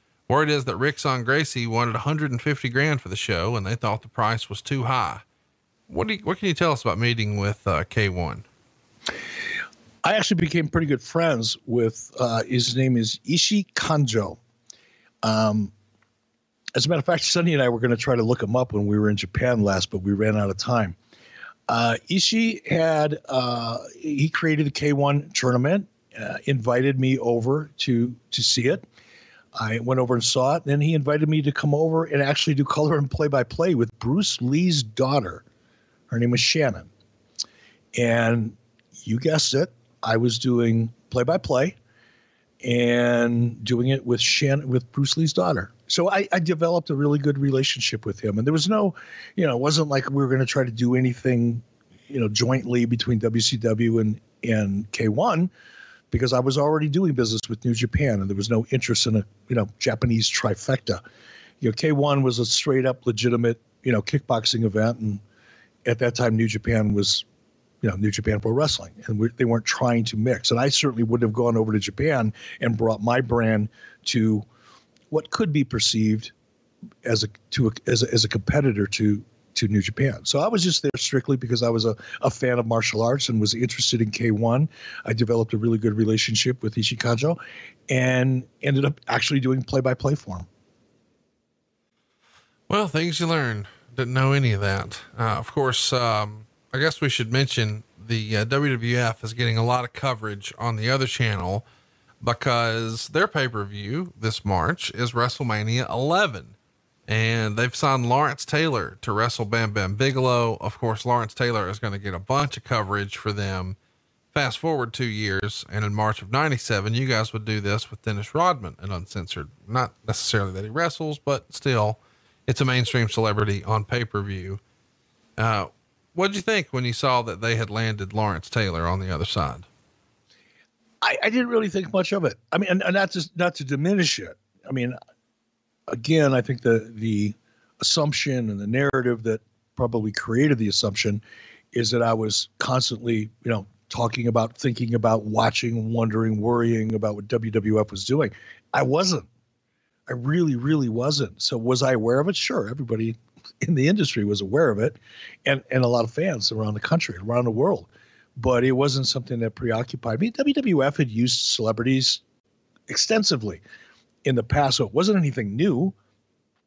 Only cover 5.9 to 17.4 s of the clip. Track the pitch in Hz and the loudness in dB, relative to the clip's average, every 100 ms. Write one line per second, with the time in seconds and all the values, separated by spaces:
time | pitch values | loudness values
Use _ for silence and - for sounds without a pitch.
5.9 | - 214 208 - 185 196 165 170 135 120 | -4 -2 -2 -4 -2 -2 0 0 0 -2
6.9 | 92 120 113 104 104 101 107 98 78 85 | 0 0 0 -2 0 -2 -2 -2 -2 0
7.9 | - 101 90 82 53 - _ _ _ _ | 0 0 0 -4 -6 -14 _ _ _ _
8.9 | _ - - - - - - - - - | _ -10 -10 -12 -10 -8 -8 -10 -14 -20
9.9 | _ 165 214 - 175 160 175 156 170 156 | _ 0 2 2 2 2 0 0 0 0
10.9 | 131 - 165 165 127 110 - - 120 113 | -2 -2 0 2 2 -2 -6 -2 0 0
11.9 | - - - 123 113 - 127 120 120 131 | -2 -10 -4 -2 -2 0 0 0 2 2
12.9 | 120 113 - - 165 - 208 185 - - | 2 0 -4 -2 0 2 2 0 -2 0
13.9 | 151 131 110 101 - _ _ - - _ | 2 2 0 -2 -6 _ _ -20 -20 _
14.9 | _ _ _ 110 110 110 107 98 - _ | _ _ _ 0 2 2 2 -2 -8 _
15.9 | _ _ _ _ _ _ _ - - 135 | _ _ _ _ _ _ _ -8 -2 0
16.9 | 165 156 165 - 180 | 0 2 0 0 0